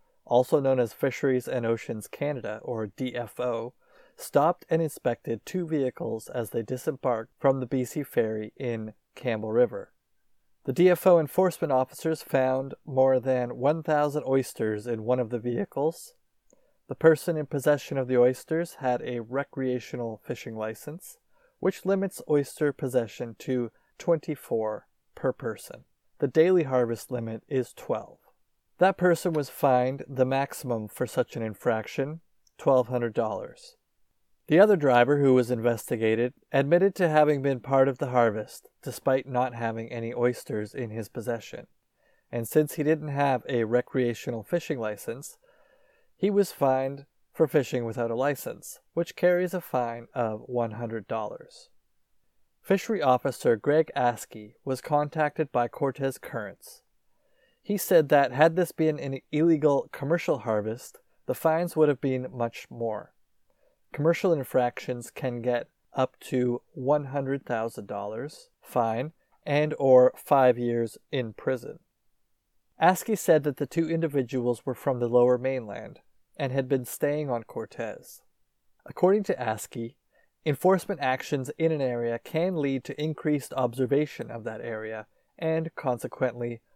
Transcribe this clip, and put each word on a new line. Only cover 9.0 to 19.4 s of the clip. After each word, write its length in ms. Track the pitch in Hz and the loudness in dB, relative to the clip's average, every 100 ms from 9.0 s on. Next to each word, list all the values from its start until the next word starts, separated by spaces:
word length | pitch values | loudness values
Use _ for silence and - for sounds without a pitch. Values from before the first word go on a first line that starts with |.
| _ - | _ -10
Campbell 360 | 131 110 110 | -4 -4 0
River. 400 | 113 120 101 101 _ _ _ _ _ _ _ | 2 2 0 -14 _ _ _ _ _ _ _
The 100 | - | -4
D 160 | 127 180 | 4 6
F 160 | 175 196 | 6 6
O 140 | 175 | 6
enforcement 520 | 151 - 185 - 151 | 4 2 0 0 0
officers 520 | 131 131 - 165 160 | 2 0 -2 -4 -4
found 500 | - 139 131 131 135 - - | 0 0 2 0 -4 -12 -2
more 320 | 131 131 131 | 4 4 4
than 380 | 123 127 123 120 | 2 0 -2 0
one 260 | 135 160 | 0 0
thousand 400 | 156 151 147 147 131 | 0 2 2 0 0
oysters 600 | 135 127 - 110 107 113 | 0 0 -2 -2 -2 -4
in 160 | 117 | -4
one 160 | 110 127 | 0 0
of 100 | 113 | 0
the 80 | 120 | -4
vehicles. 800 | 120 120 196 - 151 165 - _ _ _ _ _ _ _ - | -2 -4 -4 -2 -2 -2 -10 _ _ _ _ _ _ _ -14
The 80 | - | 2
person 420 | 160 156 - 160 | 4 4 2 -4
in 80 | 143 | -4
possession 540 | 143 139 147 - 139 | -2 2 0 0 -4
of 80 | 127 | 0
the 100 | 127 | 4
oysters 600 | 123 127 - 160 170 - | 4 2 -2 -4 -4 -6
had 240 | 135 123 | -2 -2
a 160 | - 120 | -4 -8
recreational 1040 | 113 131 | -6 -6